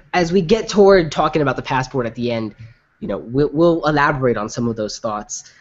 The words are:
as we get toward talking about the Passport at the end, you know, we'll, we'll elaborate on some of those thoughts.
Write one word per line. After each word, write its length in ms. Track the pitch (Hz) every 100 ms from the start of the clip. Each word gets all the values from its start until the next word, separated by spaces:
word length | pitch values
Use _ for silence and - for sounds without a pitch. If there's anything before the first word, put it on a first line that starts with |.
| -
as 200 | 180 170
we 80 | 185
get 260 | 165 220 -
toward 440 | 208 196 196 165
talking 320 | 165 156 160
about 120 | 143 123
the 60 |
Passport 460 | - 135 131 135 117
at 80 | 113
the 160 | 120
end, 240 | 117 110 - 113 _ _ _
you 80 | -
know, 120 | 95
we'll, 320 | 92 127 147
we'll 320 | 143 170 165 151
elaborate 520 | 151 143 147 131 110
on 120 | 107
some 180 | - 117
of 80 | 110
those 220 | 104 -
thoughts. 560 | 113 104 104 - - _